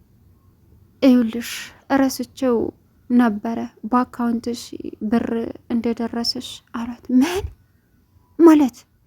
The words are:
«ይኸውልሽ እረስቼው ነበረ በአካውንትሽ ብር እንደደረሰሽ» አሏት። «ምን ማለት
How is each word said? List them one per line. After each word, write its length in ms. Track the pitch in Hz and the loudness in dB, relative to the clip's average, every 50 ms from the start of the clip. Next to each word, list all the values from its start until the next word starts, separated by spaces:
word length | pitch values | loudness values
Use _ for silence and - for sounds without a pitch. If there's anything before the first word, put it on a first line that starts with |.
| _ _ _ _ _ _ _ _ _ _ _ _ _ _ _ _ _ _ _ _ - | _ _ _ _ _ _ _ _ _ _ _ _ _ _ _ _ _ _ _ _ 4
«ይኸውልሽ 480 | 269 247 247 240 220 220 233 240 - - - - - - - _ - | 6 6 6 4 0 -4 -6 -10 -10 -12 -14 -14 -16 -20 -20 _ -2
እረስቼው 640 | 277 269 269 262 262 - 247 - _ - 269 254 240 220 - - - _ _ _ _ _ _ - | 0 0 0 0 -2 -4 -10 -12 _ -4 -2 0 0 0 -2 -4 -6 _ _ _ _ _ _ 0
ነበረ 480 | 247 240 247 233 208 208 - 233 233 233 233 240 - _ - | 2 2 4 2 0 -2 -6 -8 -8 -8 -8 -10 -12 _ -6
በአካውንትሽ 760 | 214 - 247 254 247 - - 240 233 233 226 - 240 240 247 - - - - - - - - 214 | -2 0 0 0 -2 -4 -4 -4 -2 -2 -4 -4 -6 -8 -8 -10 -14 -14 -14 -14 -14 -12 -8 -4
ብር 240 | 214 240 233 - - 226 226 233 - - - - - | -2 0 0 0 -2 -4 -6 -6 -8 -10 -14 -10 -6
እንደደረሰሽ» 800 | 247 233 220 240 233 - 233 226 - 233 233 - - 254 247 - - - - _ - | -4 -4 -2 -4 -4 -4 -6 -6 -6 -6 -6 -6 -6 -8 -10 -12 -16 -18 -20 _ -12
አሏት። 300 | 240 233 240 240 - - - | -10 -10 -10 -12 -12 -4 2
«ምን 340 | 247 254 262 339 359 392 403 - - _ _ _ _ _ _ _ _ _ _ _ _ _ _ _ _ - | 4 4 4 4 2 -2 -4 -6 -10 _ _ _ _ _ _ _ _ _ _ _ _ _ _ _ _ 6
ማለት 380 | 330 311 311 294 294 240 - - - _ _ _ _ | 8 8 8 8 4 0 -2 -6 -16 _ _ _ _